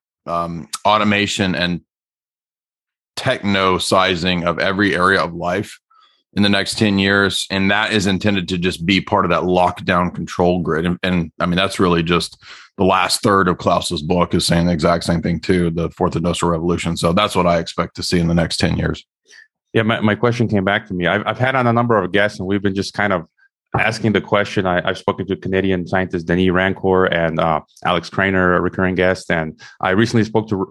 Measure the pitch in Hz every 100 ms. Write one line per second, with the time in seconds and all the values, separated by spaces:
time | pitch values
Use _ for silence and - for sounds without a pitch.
0 | _ _ - 85 85 85 - - 104 107
1 | 104 101 101 - 95 76 87 85 - _
2 | _ _ _ _ _ _ _ _ _ _
3 | _ - - - 101 98 95 90 - 95
4 | 92 90 90 87 85 82 95 98 101 80
5 | 92 95 80 85 85 92 110 - _ _
6 | _ _ _ - 101 98 98 - 107 98
7 | 95 101 98 - - 95 98 101 107 107
8 | 95 92 107 98 87 92 90 82 82 95
9 | - 101 92 82 90 90 90 - 90 90
10 | 87 90 85 - 90 90 80 78 87 87
11 | 95 90 82 - 87 87 95 - 92 85
12 | 82 85 - - - - - - 95 92
13 | 92 - 113 98 90 85 95 87 - 85
14 | 76 90 87 90 - 85 87 85 85 85
15 | - 82 85 82 - 92 85 82 82 -
16 | 90 85 87 85 85 82 87 87 87 80
17 | 85 90 104 95 87 85 82 - 85 -
18 | - 90 82 85 82 - 82 82 82 78
19 | - _ _ - - _ _ 113 110 113
20 | 107 104 120 120 110 104 95 104 - 90
21 | 87 101 104 110 127 131 120 117 120 110
22 | 90 98 104 - 92 101 101 98 98 -
23 | 104 92 82 _ _ _ _ - 104 107
24 | 110 98 - 101 101 - 92 90 90 92
25 | - 98 92 90 90 95 95 92 85 95
26 | 92 90 82 87 92 90 95 92 95 92
27 | 92 85 82 80 85 76 - _ - 87
28 | - - 98 95 90 87 87 - 92 92
29 | 90 92 - 85 80 - - - - 95
30 | 117 117 107 113 107 95 95